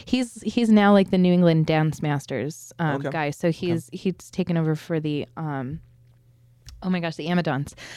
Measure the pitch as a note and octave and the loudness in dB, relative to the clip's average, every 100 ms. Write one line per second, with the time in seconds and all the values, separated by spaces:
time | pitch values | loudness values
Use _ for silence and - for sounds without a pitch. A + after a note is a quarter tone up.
0 | - B3 A#3+ - A3 A#3+ A3 G#3 G3+ G3+ | -4 -4 -4 -6 -4 0 4 6 8 6
1 | F#3+ F#3 F3+ F3+ F3 D#3+ D#3 D#3 D#3 - | 4 2 4 6 6 4 2 2 0 -2
2 | D3+ C#3+ - C3 C#3 - - - D#3+ C#3 | -4 -4 -4 -6 -6 -8 -20 -4 -4 -2
3 | C#3+ D#3+ D3 - E3+ D#3+ F3 E3 - F3+ | -4 -4 -4 -2 -4 -2 -2 -4 -6 -6
4 | F#3 - - - F3 E3 D#3 D#3 - D#3+ | -6 -6 -10 -6 -2 0 0 -2 -4 -4
5 | D3+ D3 - - D#3 C#3 B2+ E3 - _ | -2 -6 -8 -8 -8 -6 -8 -10 -16 _
6 | _ _ _ _ _ _ - - F#3 F3+ | _ _ _ _ _ _ -20 -10 -4 -4
7 | E3 D#3+ D#3 F3+ E3 C3+ C#3+ - - | -4 -6 -2 0 0 -4 -6 -12 -20